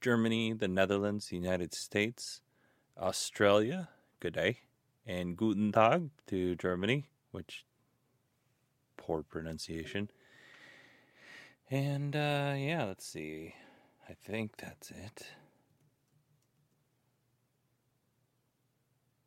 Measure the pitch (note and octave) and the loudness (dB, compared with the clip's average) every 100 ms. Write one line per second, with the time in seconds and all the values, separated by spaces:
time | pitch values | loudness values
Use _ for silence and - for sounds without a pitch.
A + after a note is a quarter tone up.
0 | B2+ A#2 A2+ A2+ A2+ A2 G#2 F#2 F#2+ G2+ | 2 4 4 2 0 0 0 4 4 4
1 | G2+ G#2 - F2+ F2+ F#2 F2 - - G#2 | 2 0 -4 -4 0 0 -2 -6 -2 2
2 | G#2+ B2 - - - _ _ _ _ - | 2 -2 -12 -14 -18 _ _ _ _ -4
3 | F2 F#2+ - - G#2 G2+ A2 F3+ E3+ - | -4 -2 -4 4 8 8 6 0 -8 -14
4 | _ _ F2 D#2+ E2+ B2 _ _ _ _ | _ _ -4 2 2 0 _ _ _ _
5 | - F2+ F2+ E2+ A2 G2+ G#2+ G#2 A2 D#3 | -8 -4 -4 0 2 2 2 6 6 6
6 | D#3+ - - F#2+ F#2 F2 F#2+ F2+ G2+ C#3 | 0 -10 -6 -2 0 0 0 0 2 0
7 | C#3+ _ _ G2 - - - _ _ _ | -2 _ _ -12 -12 -16 -18 _ _ _
8 | _ _ _ _ _ _ _ _ _ - | _ _ _ _ _ _ _ _ _ -14
9 | - E2 D#2 E2 D#2+ D#2+ - E2 D#2+ G2+ | -4 -4 -4 -8 -6 -8 -8 -8 -6 -6
10 | G#2 - _ - - - - - - - | -6 -10 _ -20 -20 -20 -20 -20 -20 -20
11 | _ _ - - - - _ C3+ C#3 C#3+ | _ _ -20 -20 -20 -20 _ -2 0 -2
12 | C#3+ D3 D3 C#3+ C#3+ C#3 C#3 E3 A2 F#2+ | -2 -2 0 0 0 -2 -2 -2 -2 -6
13 | - F2 D#2 D#2 D#2+ - - - _ _ | -10 -10 -8 -8 -12 -16 -20 -20 _ _
14 | - F2 - G#2+ A2 - - - - - | -20 -18 -8 -6 -6 -8 -14 -16 -18 -16
15 | G2+ - - - - _ _ _ _ _ | -16 -16 -20 -20 -20 _ _ _ _ _
16 | _ _ _ _ _ _ _ _ _ _ | _ _ _ _ _ _ _ _ _ _
17 | _ _ _ _ _ _ _ _ _ _ | _ _ _ _ _ _ _ _ _ _
18 | _ _ _ _ _ _ _ _ _ _ | _ _ _ _ _ _ _ _ _ _
19 | _ _ | _ _